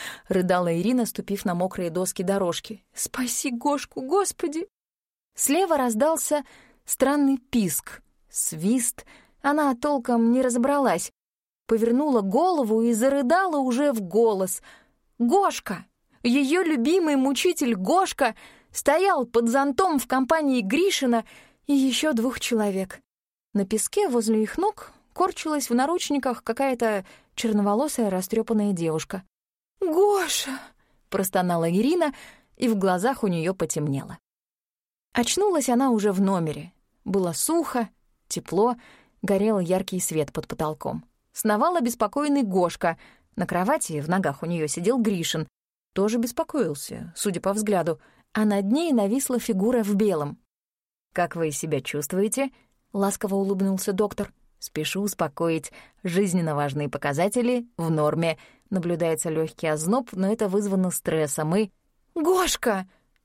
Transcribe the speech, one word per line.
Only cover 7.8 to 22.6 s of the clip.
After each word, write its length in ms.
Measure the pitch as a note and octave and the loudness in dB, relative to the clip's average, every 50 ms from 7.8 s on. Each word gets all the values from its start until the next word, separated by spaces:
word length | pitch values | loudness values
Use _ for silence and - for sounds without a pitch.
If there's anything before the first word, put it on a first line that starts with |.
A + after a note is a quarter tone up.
| - - - - - _ _ _ _ _ | -8 -10 -16 -20 -20 _ _ _ _ _
свист. 760 | - - - - E3 D#3 E3 G3+ B3 C4 A#3 - - - - - - - - _ _ _ | -8 -6 -6 -6 -4 -2 0 0 2 2 0 -2 -4 -6 -12 -20 -20 -20 -20 _ _ _
Она 340 | - C#4 D4 D#4 D4 C#4 B3+ | -2 0 2 2 2 2 0
толком 560 | A#3+ - D4 D4 C4 A#3 - A#3+ A#3 A#3 A#3 | 0 0 0 0 0 0 0 2 4 4 4
не 100 | A#3+ C4 | 4 4
разобралась. 680 | C4 B3 A#3 B3 A#3 C#4 C#4+ C#4+ C4+ A3 E3 F3 - - - _ _ _ _ _ _ _ _ _ _ - | 2 2 2 2 2 2 2 2 2 2 0 0 -2 -8 -12 _ _ _ _ _ _ _ _ _ _ -2
Повернула 480 | A3+ G#3+ A3+ A#3 A#3+ C4 D4+ D4+ B3+ A3 | 0 2 2 2 2 2 2 2 2 2
голову 640 | G3 F#3+ F#3 C4+ E4+ F#4 F4+ D4 B3 G#3 A3 A3+ | 2 2 2 4 4 4 2 2 2 2 2 2
и 100 | A3+ A#3+ | 2 2
зарыдала 640 | A#3 G#3 B3 C4+ C#4 C#4+ C4+ B3 E4 F#4 G4 F4+ D#4 | 2 2 2 2 2 2 2 4 4 4 2 2 0
уже 360 | C#4+ C4+ B3+ A#3 B3+ D4 D4 B3+ | 0 0 0 0 2 2 2 0
в 80 | A3+ | -2
голос. 600 | F#3+ E3 F3+ A3 A#3 A3+ G#3 F#3+ F#3+ - - - - - - - _ _ _ _ _ _ _ - | -4 0 2 4 4 4 2 2 -2 -4 -4 -8 -12 -18 -20 -20 _ _ _ _ _ _ _ -2
"Гошка!" 640 | A#3+ A#3+ D#4+ G4+ G4 E4+ - - - - F#3+ - - _ _ _ _ _ _ _ | 2 4 4 4 4 2 0 -4 -8 -8 -10 -10 -12 _ _ _ _ _ _ _
Её 420 | - B3 A#3+ C#4+ C#4 C4 D#4+ F#4 F#4 | 0 2 4 4 4 4 2 2 2
любимый 520 | D#4+ D#4 A#3+ A3+ D4 F4+ G4 E4+ D#4 C#4+ | 2 0 2 2 2 2 2 2 2 2
мучитель 600 | C4+ C4 C#4 C#4 - - F4+ E4+ - C#4+ A#3+ A3+ | 2 2 2 0 2 0 0 0 0 0 0 0
Гошка 600 | F#3 F#3 G#3 D#4+ F#4 F#4+ - - - C#4 A3 A3 - - - - - _ _ - | 0 0 2 2 2 2 0 0 0 0 0 0 -6 -14 -20 -20 -20 _ _ -12
стоял 520 | - - C#4+ D4 E4+ F#4+ G4 F4+ D4 A#3+ | -2 2 2 4 4 4 2 2 2 0
под 220 | A#3+ - A#3+ A#3 | 0 2 2 2
зонтом 520 | A#3 A#3 C#4 C#4 C#4+ B3 - F#4+ F#4 D#4 C4 | 4 2 2 2 2 2 2 2 2 2 0
в 60 | - | 0
компании 540 | - C4 C4 C4 A#3 D#4+ D#4+ D4+ C#4 C4 B3 | 0 0 0 2 2 2 2 2 2 0 0
Гришина 640 | G3 F#3+ A#3+ E4 F#4 G4 D#4+ - C#4 B3 A#3+ A3+ A3+ - - - - - _ _ _ | 0 0 2 2 2 2 0 0 0 2 2 0 -2 -4 -12 -20 -20 -20 _ _ _
и 80 | - C#4+ | 0 2
ещё 380 | C#4 C4 C4 A#3 - G#3 G#3 | 2 4 2 2 0 0 0
двух 300 | A#3 A3 A3 C4 A#3 - | 0 0 0 -2 -2 -4
человек. 580 | - - A#3+ G#3+ | -4 -2 0 0